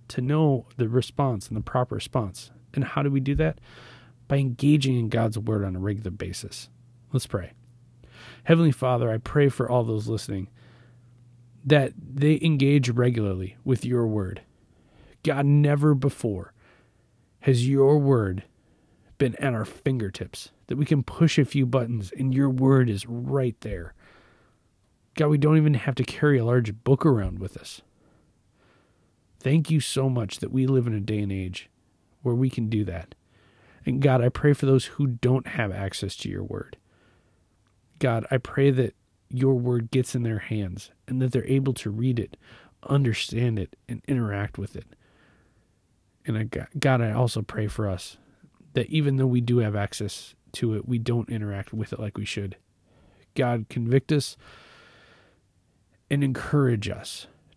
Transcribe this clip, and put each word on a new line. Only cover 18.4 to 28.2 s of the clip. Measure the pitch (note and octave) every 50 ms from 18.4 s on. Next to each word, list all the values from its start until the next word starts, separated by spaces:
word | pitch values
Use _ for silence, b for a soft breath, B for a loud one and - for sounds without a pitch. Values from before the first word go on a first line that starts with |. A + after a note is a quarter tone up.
| - _ _ b b b b b b b b b b b b b
been | C#3 A#2+ -
at | - D3 C3+ A#2+
our | G#2+ F#2
fingertips, | - - - - C#3+ C3 B2 G#2+ F#2+ - - F#2 - - - - - _ _ _
that | - B2
we | C#3 D3
can | - D#3 C#3
push | - - - - E3 D3+ - D#3
a | C3+
few | - - C#3 C3
buttons | B2 B2+ C3 A#2+ A#2 A#2 A2 G2 F#2 -
and | C#3 C3 C3 B2+
your | C3+ C#3 C#3
word | C3 B2+ C3 C3+ C3+ C3 B2+ A#2
is | G#2 G2 -
right | A#2+ A#2 A#2+ B2 C3+ C3+ C#3 B2+ A#2 G#2 -
there. | - A2 G2+ F2 E2+ F2+ - b b b b b b b b b b b b b b b b b _ _ _ _ _ _ -
God, | - D#3 D3+
we | D3+ C#3+
don't | C#3+ D3+ D#3
even | D#3+ D3+ D3+ C#3+
have | B2 - C#3 B2+
to | - B2+
carry | - - - D3 D3 C#3+ B2
a | A2+
large | A#2 B2 B2+ A#2 A2 G2+ - -
book | B2+ C3+ - -
around | D#3 B2+ G#2+ F#2+ F#2 F#2 F#2+
with | F#2+ - -
us. | - - - - - - _ _ b b b b b